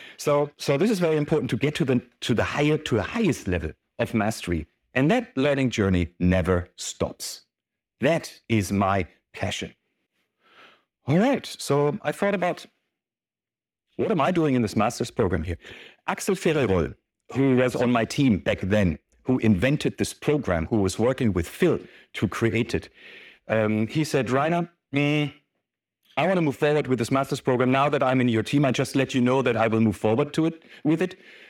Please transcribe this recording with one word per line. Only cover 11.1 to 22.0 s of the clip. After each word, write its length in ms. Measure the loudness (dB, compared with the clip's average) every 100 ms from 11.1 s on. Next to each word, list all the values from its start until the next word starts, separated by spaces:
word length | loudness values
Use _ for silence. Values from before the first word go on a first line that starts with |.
| 2
right, 280 | 2 0 -6
so 500 | -8 -2 0 0 -2
I 80 | -6
thought 240 | -2 -2
about, 320 | 0 -2 -6 -12 _ _ _ _ _ _ _ _ _ _ _ _
what 160 | -4 0
am 100 | 0
I 120 | 0
doing 240 | 2 2 2
in 60 |
this 120 | 0
master's 360 | 0 0 -2 -6
program 320 | -2 0 -2
here? 120 | -4 -8 -12 -20 -20 _ -8
Axel 260 | -6 -2
Ferrerol, 600 | -2 0 0 2 2 0 -6 _ _ -8
who 240 | 0 2 4
was 200 | 2 0
on 160 | 0
my 120 | 0
team 340 | 0 2 2 2
back 220 | 0 -4
then, 380 | 0 2 2 -2 _ _
who 160 | -4 0
invented 600 | 2 2 2 0 -2 -2
this 140 | -6
program, 540 | -4 -2 -2 0 -2 0
who 120 | 0
was 200 | 0 0
working 340 | 0 0 0
with 160 | 0 -4
Phil 300 | 0 0 0 -6 -20